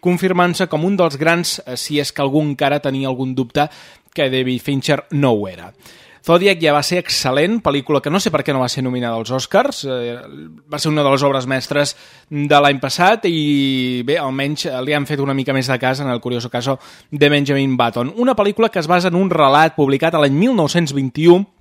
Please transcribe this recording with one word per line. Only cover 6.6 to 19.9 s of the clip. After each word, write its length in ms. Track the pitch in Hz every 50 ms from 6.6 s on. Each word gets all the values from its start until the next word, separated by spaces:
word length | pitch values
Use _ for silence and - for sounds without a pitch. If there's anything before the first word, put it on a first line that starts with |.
| 165
ja 80 | 156
va 140 | 147 147 139
ser 140 | - 175 180 170
excel·lent, 540 | - - - - 131 127 139 151 180 220 233 -
pel·lícula 320 | 160 139 143 135 - 156 139
que 120 | - 147 151
no 60 | 196 -
sé 80 | 220
per 140 | 156 147 135
què 60 | - 143
no 60 | 135 127
va 60 | 123
ser 140 | - - 131
nominada 300 | 127 127 127 123 120 117 113
als 140 | 113 107 123
Oscars, 460 | 131 127 - - 196 254 277 254 - - 139
eh, 220 | 131 123 120 120 120 120 - - 143 143 156 - - - _ _
va 80 | 143 147
ser 140 | - 160 151
una 100 | 151 147
de 80 | 139
les 140 | 135 135 139
obres 220 | 143 139 135 127 123
mestres 460 | 135 131 127 - 143 147 143 139 - - - - - - _ _
de 300 | 151 147 143 143 151 143 143
l'any 160 | 143 143 135
passat 480 | 127 135 - - 175 185 220 226 -
i, 760 | 190 170 160 151 147 147 143 139 135 135 131 127 127 127 123 120
bé, 140 | 123 147 170 147
almenys, 460 | 135 131 135 139 143 151 139 - 175
eh, 60 | 131 127 127
li 80 | 139 151
han 80 | 147 143 -
fet 80 | 151 139
una 160 | 139 139 135
mica 160 | 139 131 131 135
més 140 | 135 127
de 140 | 123 135 120 123
cas 160 | 127 131 131
en 140 | 143 135 123
El 60 | 120 -
curioso 260 | 123 123 120 117 123
caso 300 | - 123 117 135 135 127 - - - - _ _
de 180 | - 143 147 143
Benjamin 460 | 147 147 143 139 143 139 139 135 131
Button. 380 | 123 120 117 110 120 123 131 180 220 240
Una 140 | 254 262 -
pel·lícula 320 | 202 202 202 - 226 220
que 80 | - 190
es 80 | 160
basa 220 | 151 175 180 175 185
en 60 | 170 175
un 160 | 196 190 170
relat 400 | 165 151 135 135 147 160 160 -
publicat 400 | - 147 135